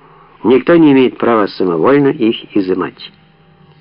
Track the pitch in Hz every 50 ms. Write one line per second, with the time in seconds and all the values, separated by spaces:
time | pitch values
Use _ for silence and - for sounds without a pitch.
0 | _ _ _ _ - _ _ _ - 107 131 131 127 160 170 170 160 147 135 131
1 | 127 113 - - 107 117 117 110 98 92 - - 95 90 85 80 85 120 139 147
2 | 143 135 - 160 110 110 113 - - - - 107 92 92 92 92 85 - - -
3 | - - _ _ _ _ _ _ _ _ _ _ _ _ _ _